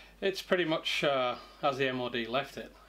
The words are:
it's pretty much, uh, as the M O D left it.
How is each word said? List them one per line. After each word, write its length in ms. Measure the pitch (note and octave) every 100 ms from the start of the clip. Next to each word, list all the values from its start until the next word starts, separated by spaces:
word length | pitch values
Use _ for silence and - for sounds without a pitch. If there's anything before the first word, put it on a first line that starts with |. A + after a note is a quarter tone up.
| - -
it's 220 | G3 F#3+
pretty 240 | - F#3 D#3+
much, 380 | E3 - -
uh, 320 | D#3 C3+ B2+ A#2+ - -
as 160 | D3+ C3
the 100 | C3+
M 140 | B2+
O 80 | B2
D 160 | B2 A2+
left 320 | B2+ C#3 -
it. 140 | G#2+ -